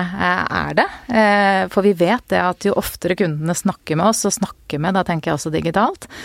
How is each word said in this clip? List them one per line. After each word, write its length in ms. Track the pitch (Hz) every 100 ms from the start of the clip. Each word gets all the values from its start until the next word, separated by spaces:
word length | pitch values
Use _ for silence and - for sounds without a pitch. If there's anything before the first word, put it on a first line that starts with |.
| 180
eh, 320 | 190 180 185 - -
er 140 | 147
det. 120 | 151 330 - -
Eh, 600 | 226 208 202 196 190 185
for 80 | 202
vi 140 | 202
vet 340 | 170 175 240 -
det 100 | 180
at 280 | 180 175 202
jo 60 | -
oftere 400 | - - 175 185
kundene 400 | 175 151 160 175
snakker 400 | 196 - - 156
med 140 | 202
oss, 140 | 220 202
og 100 | -
snakker 420 | - - - 147
med, 140 | 165
da 120 | 190
tenker 260 | 180 165 165
jeg 80 | 151
også 140 | 160 160
digitalt, 480 | 165 190 254 381 - -